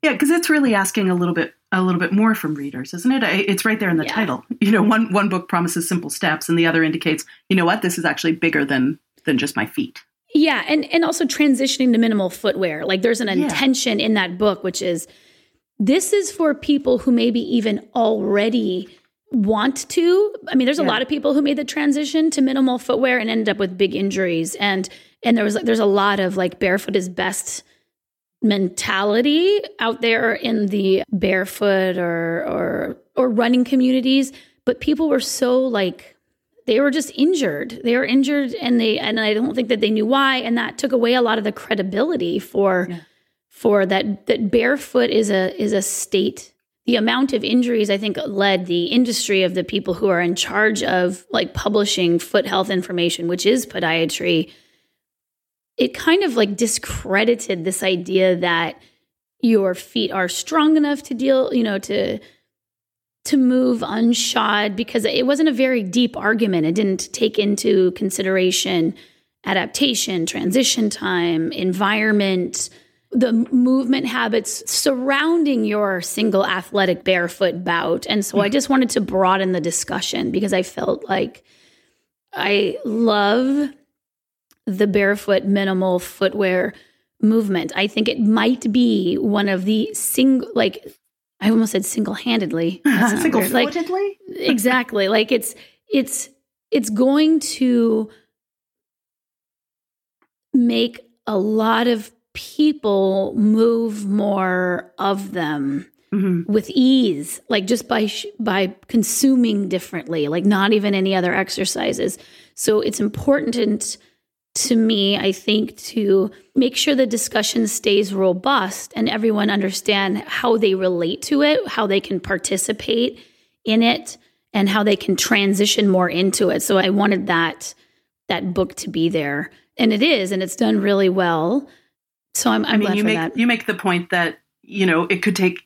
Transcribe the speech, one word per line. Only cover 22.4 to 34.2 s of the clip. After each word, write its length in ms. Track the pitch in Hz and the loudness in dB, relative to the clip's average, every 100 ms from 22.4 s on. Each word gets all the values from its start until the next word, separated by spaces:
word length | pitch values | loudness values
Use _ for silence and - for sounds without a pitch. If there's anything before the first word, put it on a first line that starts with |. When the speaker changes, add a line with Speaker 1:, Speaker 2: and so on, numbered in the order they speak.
Speaker 2:
minimal 360 | 262 269 262 247 | 0 2 0 0
footwear 400 | - 233 262 247 | -2 0 2 2
and 120 | 220 | 0
ended 200 | 226 214 | 0 0
up 80 | 202 | 0
with 200 | 196 185 | -2 0
big 180 | 196 202 | 0 0
injuries. 600 | 196 190 185 165 165 - | -2 0 0 0 -2 -2
And, 320 | 202 190 180 - - _ | -2 -2 -4 -10 -20 _
and 120 | 240 226 | 0 2
there 80 | |
was, 120 | 214 208 | 2 -2
there's 240 | 233 226 | 0 2
a 60 | 208 | 2
lot 340 | 202 202 202 | 4 2 0
of, 180 | 185 190 | 0 0
like, 220 | 180 - | -4 -2
barefoot 360 | 190 214 - 202 | 0 0 0 -4
is 140 | 185 | -2
best 540 | 175 185 190 - - _ _ _ _ _ _ _ _ | -4 -4 -4 -8 -12 _ _ _ _ _ _ _ _
mentality 1160 | 220 202 185 180 - 190 208 214 254 302 359 415 - - | 0 0 -2 -4 -4 0 0 2 2 2 2 0 -2 -4
out 220 | 226 226 | -4 -2
there 320 | 233 226 - | 0 0 0
in 340 | - 233 226 202 | -2 -2 -2 -2
the 360 | 202 190 190 - | 0 2 2 0
barefoot 880 | 196 185 190 196 - 208 190 190 180 | -2 0 0 -2 -2 0 2 0 -2
or, 480 | 175 170 165 165 - | -2 -2 -4 -4 -4
or, 500 | 156 - - - - _ - | -4 -4 -4 -6 -8 _ -2
or 140 | 254 | 0
running 340 | 220 233 247 | 2 2 2
communities. 680 | 247 269 254 262 254 269 | 2 2 2 2 2 2